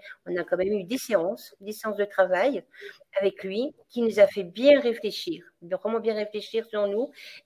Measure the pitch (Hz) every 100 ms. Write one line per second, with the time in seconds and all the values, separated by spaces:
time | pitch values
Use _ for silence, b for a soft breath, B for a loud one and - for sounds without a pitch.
0 | B B 175 180 165 180 190 214 175 262
1 | - 196 170 247 - - 196 208 220 202
2 | 202 196 185 180 254 208 - B 403 B
3 | _ 190 196 - 190 202 285 - _ 240
4 | 226 202 196 202 175 185 269 277 240 226
5 | 208 - 175 147 - _ 170 185 214 226
6 | 220 214 208 214 202 226 226 208 202 202
7 | 285 B B B